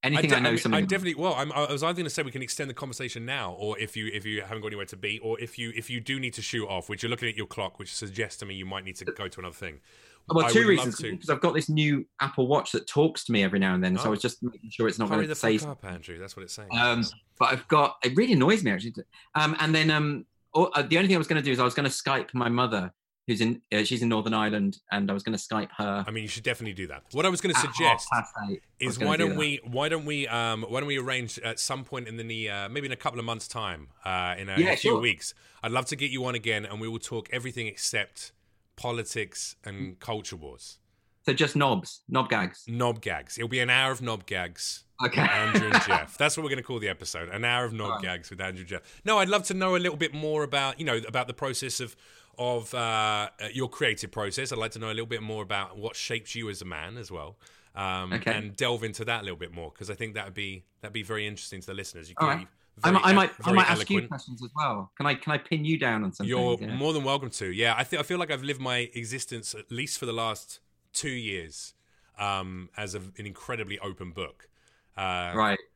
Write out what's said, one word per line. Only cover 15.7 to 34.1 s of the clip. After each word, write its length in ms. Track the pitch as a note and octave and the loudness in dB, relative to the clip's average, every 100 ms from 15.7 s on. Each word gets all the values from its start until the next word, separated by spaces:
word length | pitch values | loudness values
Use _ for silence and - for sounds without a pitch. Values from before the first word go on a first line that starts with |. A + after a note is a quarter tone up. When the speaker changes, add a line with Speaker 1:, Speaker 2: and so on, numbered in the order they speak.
Speaker 2:
up, 140 | C3+ | -8
Andrew. 340 | G2 F2+ D#2+ E2+ | -10 -10 -10 -12
That's 180 | F#2+ - | -12 -14
what 60 | |
it's 100 | F#2 | -12
saying. 160 | - G#2 | -12 -6
Speaker 1:
Um, 320 | A2+ A#2+ A#2+ A2+ - _ _ | 2 4 4 0 -4 _ _
but 80 | B2+ | 2
I've 140 | C3 - | 2 4
got, 280 | D3+ C#3+ - | 6 6 4
it 100 | B2+ C3 | 2 4
really 160 | B3 | 6
annoys 280 | G3 C3 A3 | 8 8 6
me, 60 | D3+ | 4
actually. 240 | F#2+ A2 - - - - | 0 -2 -8 -14 -18 -6
Um, 200 | D3+ D#3 D#3+ | 0 2 2
and 140 | D#3 | 4
then, 160 | D#3 D#3+ | 6 6
um, 340 | D#3 D3 D3 - _ _ | 6 4 0 -6 _ _
oh, 100 | D#3 F3+ | 4 4
uh, 80 | D3 | 4
the 140 | C#3 E3 | 4 4
only 100 | F#3+ | 6
thing 60 | F#3 | 6
I 20 | |
was 80 | D#3 | 4
gonna 160 | D#3+ | 2
do 100 | C#3 | 2
is 60 | B2 | 4
I 40 | |
was 100 | B2 | 4
gonna 160 | A#2+ C#3+ | 4 0
Skype 420 | - - C3+ - | 0 0 0 0
my 160 | B2+ A#2+ | 0 2
mother, 420 | A#2+ B2 G#2+ F#2 _ _ _ - | 4 4 2 -2 _ _ _ -2
who's 160 | A2 | 2
in, 180 | A2 A#2+ _ | 2 2 _
uh, 120 | G#2+ | 2
she's 160 | G#2+ B2+ | 2 2
in 80 | A#2 | 2
Northern 240 | A2+ A2 | 2 2
Ireland, 460 | A2 G#2+ G#2+ G2 G2 _ | 2 2 2 2 0 _
and 180 | G#2 G2+ | 0 0
I 40 | |
was 80 | G2+ | 0
gonna 140 | G2 A2 | -2 -4
Skype 320 | - A2 G2+ - | -2 -2 -2 -4
her 280 | G#2 G2+ G2 | -2 0 -2
Speaker 2:
I 40 | |
mean, 120 | A2 | -4
you 60 | G#2+ | -6
should 140 | A2+ | -6
definitely 300 | A2+ A#2+ A2+ | -4 -4 -4
do 120 | F#2+ F2+ | -8 -8
that. 160 | C#2 _ | -10 _
What 140 | B2 F3 | 0 2
I 20 | |
was 140 | F3+ | 2
gonna 100 | F#3+ | 2
Speaker 1:
at 100 | C3 | 2
half 120 | - | 2
Speaker 2:
suggest 340 | - D#3+ A#2 - | 4 4 4 4
Speaker 1:
past 220 | A#2+ - - G#2 | 0 0 -8 -6
eight. 140 | G2 _ _ | -6 _ _
I 60 | B2+ | -4
was 80 | |
Speaker 2:
is 40 | A#2+ | 0
Speaker 1:
gonna 120 | A2 | 2
Speaker 2:
why 60 | D#3 | 4
Speaker 1:
do 60 | |
Speaker 2:
don't 80 | E3+ | 2
Speaker 1:
that. 60 | F#2+ | 2
Speaker 2:
we, 220 | D3+ C#3+ | 0 -2
why 240 | A#2 B2 D3 | -4 -2 0
don't 140 | D#3+ D3 | 0 0
we, 200 | D3 C3+ | -2 0
um, 340 | A#2 A#2 A2 A2 | 0 0 0 -2
why 140 | A#2+ | -2
don't 60 | C#3+ | 0
we 100 | C#3 | -2
arrange 400 | B2+ B2+ A#2+ - | 0 -2 -2 -6
at 200 | A2+ A2+ | -6 -4
some 240 | - C3+ | -2 -4
point 240 | B2+ C3+ A#2 | -4 -8 -8
in 80 | A2+ | -10
the, 320 | A2+ A2+ A2 | -6 -6 -4
uh, 200 | G2+ G2+ | -4 -4
maybe 160 | C3 C#3 | -6 -6
in 60 | |
a 40 | B2 | -4
couple 220 | D3+ A#2+ | -4 -4
of 80 | A#2 | -4
months' 200 | A2+ - | -6 -6
time, 420 | A#2+ G#2+ E2+ C#2 _ | -6 -6 -6 -12 _
uh, 300 | F#2+ | -4